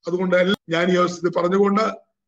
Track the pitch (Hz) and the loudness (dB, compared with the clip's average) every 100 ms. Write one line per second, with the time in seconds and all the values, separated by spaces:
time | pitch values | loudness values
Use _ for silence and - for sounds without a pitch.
0 | - 180 185 180 180 208 - 165 180 180 | -6 -4 0 2 2 -2 -2 -2 2 2
1 | 175 175 175 175 175 190 202 202 220 - | 0 -2 -4 -2 0 2 2 2 -2 -6
2 | _ _ | _ _